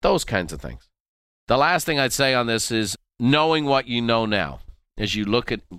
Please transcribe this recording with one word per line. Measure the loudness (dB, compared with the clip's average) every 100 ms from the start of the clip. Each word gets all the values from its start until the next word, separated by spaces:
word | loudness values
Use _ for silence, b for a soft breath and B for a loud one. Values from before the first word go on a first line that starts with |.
Those | 0 0
kinds | 0 -4 -4
of | -8
things. | -12 -14 _ _ _ _ _ _ -2
The | 2
last | 2 0 0
thing | 0
I'd | 0
say | 2 2
on | 2 0
this | -2 -2
is | -2 -2 -6 _ -2
knowing | 2 4 4 2 2
what | 0 0
you | -2
know | 0 0 2
now, | 0 -2 -8 -18 -20 _ -6
as | -4
you | -4
look | 0 -2 -2
at, | -8 -10